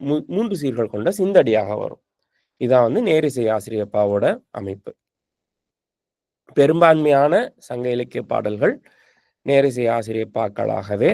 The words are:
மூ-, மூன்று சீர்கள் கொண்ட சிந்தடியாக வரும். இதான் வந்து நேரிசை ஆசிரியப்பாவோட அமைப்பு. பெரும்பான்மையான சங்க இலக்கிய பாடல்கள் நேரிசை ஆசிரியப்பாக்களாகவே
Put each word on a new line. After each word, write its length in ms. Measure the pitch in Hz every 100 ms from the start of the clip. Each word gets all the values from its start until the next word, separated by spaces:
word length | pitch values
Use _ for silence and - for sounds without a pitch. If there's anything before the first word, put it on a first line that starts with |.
மூ-, 220 | 139 151 147
மூன்று 320 | 180 226 175
சீர்கள் 320 | 135 120 110
கொண்ட 220 | 104 143 202
சிந்தடியாக 600 | 190 190 127 107 98 107
வரும். 240 | 107 - _ _ _ _ _ -
இதான் 200 | 123 127
வந்து 200 | 117 185
நேரிசை 440 | 214 156 151 123 110
ஆசிரியப்பாவோட 800 | 107 113 110 104 104 104 101 135 254 _
அமைப்பு. 400 | - 98 98 - - _ _ _ _ _ _ _ _ _ _ _ _ _ _ _
பெரும்பான்மையான 800 | 143 143 165 170 156 151 139 147 196 247 _
சங்க 320 | - 123 123
இலக்கிய 340 | 123 127 123
பாடல்கள் 520 | - 110 107 107 170 - _ _ _ _ _ _ 135
நேரிசை 400 | 139 139 120 117
ஆசிரியப்பாக்களாகவே 1200 | 117 107 110 107 110 107 107 110 107 104 104 156